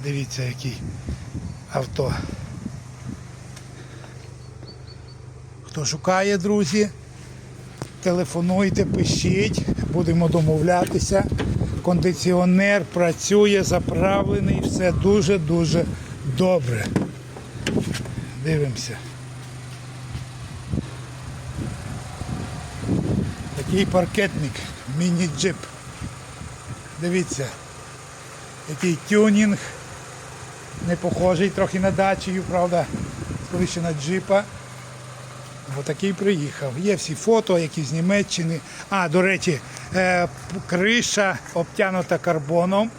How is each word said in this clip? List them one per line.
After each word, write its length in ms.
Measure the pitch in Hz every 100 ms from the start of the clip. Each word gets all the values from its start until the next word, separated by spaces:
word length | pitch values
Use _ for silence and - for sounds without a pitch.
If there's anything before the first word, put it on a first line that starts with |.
Дивіться, 400 | 139 139 131 135
який 340 | 127 117 127 107 - - - 67 - - - - -
авто. 420 | 139 127 - 127 - - - - - - - - - - - - - - - - - - - - - - - - - - - - - - - - - - -
Хто 220 | - 156 139
шукає, 520 | 156 - 185 196 202
друзі, 520 | 196 208 165 208 208 - - - - - - - - - - -
телефонуйте, 840 | 185 180 175 170 175 185 196 170 185
пишіть, 760 | 190 156 - 180 185 220 - - - -
будемо 360 | 165 165 165 170
домовлятися. 920 | 175 156 156 165 180 180 190 - 196 - - - - - -
Кондиціонер 1000 | - 175 175 170 180 180 180 185 202 202 160
працює, 680 | 175 170 156 - 202 208 196
заправлений, 1000 | 160 175 - 170 185 196 196 202 196 196 -
все 260 | - 185
дуже-дуже 960 | 165 190 208 160 196 151 170 165 170 175 - - - 143 127
добре. 480 | 185 180 123 113 101 - - - - - - - - - - - - - - 123
Дивимося. 540 | 143 156 139 110 - 104 - - - - - - - - - - - - - - - - - - - - - - - - - - - - - - - - - - - - - - - - - - - - - -
Такий 280 | 143 185 196
паркетник, 640 | 185 170 - 202 - 143 - - - - 139
міні-джип. 580 | 175 170 180 143 180 - - - - - - - - - - - - - - -
Дивіться, 440 | 170 185 165 131 127 - - - - - - - - - - - -
який 280 | 147 185 160 -
тюнінг. 480 | 208 214 208 214 202 - - - - - - - - - - - - -
Не 80 | 170
похожий 540 | 175 - 180 170 196
трохи 300 | 190 190 196
на 120 | 190
Dacia, 500 | 170 196 185 190 185 -
правда, 360 | 180 175 170 135 - - - - - -
скоріше 320 | 180 180 175
на 120 | 170
джипа. 500 | 151 139 190 190 196 214 - - - - - - - - - - - - 135
Отакий 340 | 139 147 196
приїхав. 580 | 185 196 180 143 - 139 127
Є 160 | 196 185
всі 200 | - 143
фото, 440 | - 226 214 175
які 240 | 160 -
з 80 | 135
Німеччини. 680 | 160 175 202 196 - 165 160 - - -
А, 200 | 196 175
до 120 | 180
речі, 380 | 185 185 185 139 - - - 180
е, 320 | 185 180 170 - - 180 -
криша 680 | 175 202 233 - - 196 151 -
обтянута 640 | 170 165 - 196 185 170 170
карбоном. 720 | - 160 139 170 180 196 226